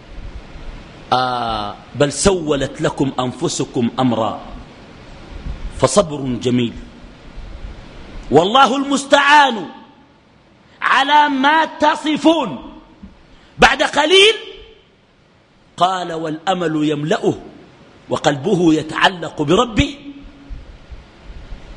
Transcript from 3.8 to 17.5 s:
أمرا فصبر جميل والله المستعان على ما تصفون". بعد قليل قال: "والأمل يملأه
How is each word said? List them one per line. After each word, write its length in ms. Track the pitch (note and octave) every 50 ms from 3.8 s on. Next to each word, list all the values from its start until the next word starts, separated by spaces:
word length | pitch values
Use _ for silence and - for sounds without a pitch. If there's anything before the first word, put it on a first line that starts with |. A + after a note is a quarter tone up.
| A#2 A2+ - -
أمرا 420 | C3 B2+ A2+ G#2+ A2+ G#2 E2+ C#2+ - - - - - - - - - - - - - - - - - - - - - - - - - - - -
فصبر 460 | - B2+ - G#3 G3 D#3 D3 C#3+ C3+ C3 B2 A2
جميل 320 | - B2+ B2 B2 A#2+ A2+ F#2+ - - - - - - - - - - - - - - - - - - - - - - - - - - - - - - -
والله 440 | A#2 D3 E3+ G3 A3+ C4+ C4+ - C4
المستعان 920 | C#4+ C4+ C#4 C#4 C4 C4+ - C#4+ C#4+ C#4+ C#4+ D4 D4+ C#4+ C4+ A#3 G3+ D#3 - - - - - - _ _ _ _ _ _ _ _ _ _ _ _ _ _ _ - -
على 480 | - - G3 B3 C#4 C#4 D4 D4 D4 D4
ما 360 | C#4 C4 C4 C#4+ D#4 D#4+ D#4
تصفون". 1120 | D#4 - - D4+ D4+ D#4+ - - D#4 D4+ - - D#4+ E4 D#4+ C4+ G3 C3 A2 - - - - - _ - _ - - - - - _ - - _ _ _ -
بعد 240 | A#3 A3+ C4+ C#4 D4+
قليل 520 | - - C#4+ D4+ D#4 F4+ F#4+ G4 G#4+ A4 - - - - - - - - _ _ _ _ _ _ _ _ _ _ _ _ _ _ _ _ _ _ _ _ -
قال: 360 | F3 F#3 F#3+ F3+ F3 E3+ E3
"والأمل 760 | D#3+ E3 D#3+ D3+ D#3 - F#3+ F#3+ F3+ F3 D#3+ D#3 D3+ D3+ D3+
يملأه 440 | D3+ D3 D3 D#3 G#3 - - F#3+ G#2 - - -